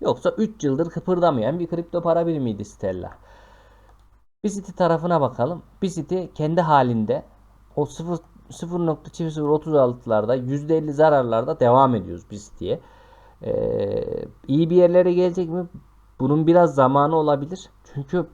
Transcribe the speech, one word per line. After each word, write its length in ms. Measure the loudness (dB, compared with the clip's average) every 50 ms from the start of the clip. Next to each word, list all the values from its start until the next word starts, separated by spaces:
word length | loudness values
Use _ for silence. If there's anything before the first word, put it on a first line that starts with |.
Yoksa 280 | -4 -2 -2 -2 -2 -4 -2 -2
üç 260 | -4 -4 -4 -4 -4
yıldır 260 | -2 -2 -2 -2 -4
kıpırdamayan 720 | -6 -6 -4 -2 0 2 2 2 2 2 0 -2 -2 -4
bir 80 | -4 -6
kripto 340 | -6 -8 -8 -6 -6 -4
para 260 | -2 0 0 0 0 0
birimiydi 380 | -2 -2 -4 -4 -6 -6 -10
Stellar. 460 | -14 -12 _ -6 -6 -6 -6 -8 -12 -16 -20 -20 -20 -20 -20 -20 -20 -20 _ _ _ _ _ _ _ _ _ _ _ _ _ _ _ _ _ -6
Biziti 320 | -6 -6 -6 -10 -12 -4
tarafına 460 | -2 0 2 2 0 0 0 0 0
bakalım. 420 | 0 0 -2 -2 -4 -4 -4 -8 -12 -18 _ _
Biziti 500 | -6 -6 -4 -6 -6 -4 -6 -6 -6 -8 -8
kendi 260 | -6 -4 0 0 0
halinde 640 | 2 4 4 4 4 4 2 0 0 0 -2 -4 -4 -10 -20 _ -20 _ _ _ _ _ _
o 100 | -6 -6
sıfır, 320 | -6 -6 -12 -8 -8 -8 -8 -8 _ _ -20 -20 -20
sıfır 300 | -14 -12 -10 -8 -4 -2
nokta 320 | -2 -2 -2 -4 -8 -14
çift 220 | -10 -8 -8 -6 -4
sıfır 160 | -4 0 0
otuz 240 | 0 0 0 0 2
altılarda, 600 | 2 2 2 0 -4 -4 -2 0 0 0 0 -2
yüzde 420 | -2 -2 -4 -6 -6 -2 -2 -2 0
elli 160 | 0 -2 0
zararlarda 640 | 2 4 4 4 4 2 2 0 0 -2 -2 -2 2
devam 360 | 4 6 6 6 6 4 2
ediyoruz 300 | 0 -4 -6 -10 -12 -14 _
Biziti'ye. 480 | -16 -16 -16 -18 -16 -10 -6 -6 -6 -6 -8 -14 -20 -20 -20 -20 -20 -20 _ -20 _ _ -8
Ee, 800 | -6 -4 -4 -2 -2 -2 -4 -4 -4 -4 -6 -6 -6 -8 -10 -10 -12 -16 _ -6 -2
iyi 220 | 0 0 0 2
bir 60 | 4
yerlere 380 | 4 4 6 6 4 4 4 4
gelecek 360 | 2 2 0 0 -2 -4 -4
mi? 180 | -6 -6 -8 -8 -12 -18 -20 _ _ _ _ _ _ -4
Bunun 280 | -2 0 2 2 4 6
biraz 280 | 6 6 6 4 4
zamanı 400 | 4 2 4 4 2 2 2 2
olabilir. 540 | 0 2 2 0 0 -2 -6 -10 -14 -16 -20 _ _ _ -14 -12
Çünkü 340 | -12 -8 -4 -4 -4 -4 -6